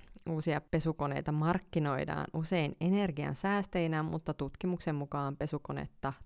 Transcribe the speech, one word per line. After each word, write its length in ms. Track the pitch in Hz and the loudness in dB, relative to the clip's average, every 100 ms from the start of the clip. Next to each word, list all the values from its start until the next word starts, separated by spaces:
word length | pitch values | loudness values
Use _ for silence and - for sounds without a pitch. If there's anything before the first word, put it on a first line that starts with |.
| - - - | -8 -12 -4
uusia 320 | 160 165 147 | -2 2 0
pesukoneita 720 | - 165 160 160 143 139 151 | 2 0 2 0 0 0 0
markkinoidaan 920 | 151 156 180 - 165 147 135 156 156 - | 2 4 2 0 0 2 0 0 -2 -2
usein 420 | - 160 180 147 - | -2 0 2 2 0
energian 540 | 170 202 196 143 143 139 | 2 4 2 0 -4 -2
säästeinä, 680 | 196 202 196 180 165 160 | 0 0 0 0 2 2
mutta 300 | 160 160 160 | 0 -2 -4
tutkimuksen 640 | 151 139 - 180 175 - 147 | -4 -4 -2 -2 -2 -2 -2
mukaan 420 | 143 143 139 143 | -2 -2 -2 -2
pesukonetta 760 | 147 147 - 139 143 - 135 127 | -2 -4 -4 -6 -6 -4 -6 -4